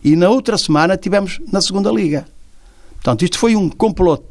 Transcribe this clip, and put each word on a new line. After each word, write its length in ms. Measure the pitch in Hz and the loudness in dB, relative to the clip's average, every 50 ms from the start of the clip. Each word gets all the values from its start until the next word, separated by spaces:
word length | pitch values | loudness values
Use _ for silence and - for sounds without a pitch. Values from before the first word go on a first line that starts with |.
| - | 4
e 120 | 147 151 | 4 4
na 120 | 165 175 185 | 4 4 4
outra 300 | 226 269 - - 220 - | 2 2 0 -2 -2 -2
semana 400 | - - 156 147 156 170 190 190 | -2 0 0 2 2 2 0 -2
tivemos 420 | - 202 185 202 202 180 - - - - | -2 0 0 0 0 -2 -8 -10 -8 -4
na 100 | - 196 | -2 -2
Segunda 300 | 190 - 185 196 202 214 | -2 -2 -2 -2 -2 0
Liga. 340 | 226 220 202 156 147 143 - - - - - - - - - - _ - - - - | 0 0 0 -2 -2 -4 -6 -10 -20 -20 -20 -20 -20 -20 -20 -20 _ -20 -20 -20 -16
Portanto, 260 | - - - 120 110 | -6 -2 -2 0 0
isto 160 | - 180 - - | 0 -2 0 0
foi 180 | - 233 226 | 0 2 2
um 140 | 214 196 156 | 2 0 -2
complô 480 | - - 208 220 170 - 185 175 151 135 - - | -2 -2 -2 -2 0 2 2 2 2 0 -4 -16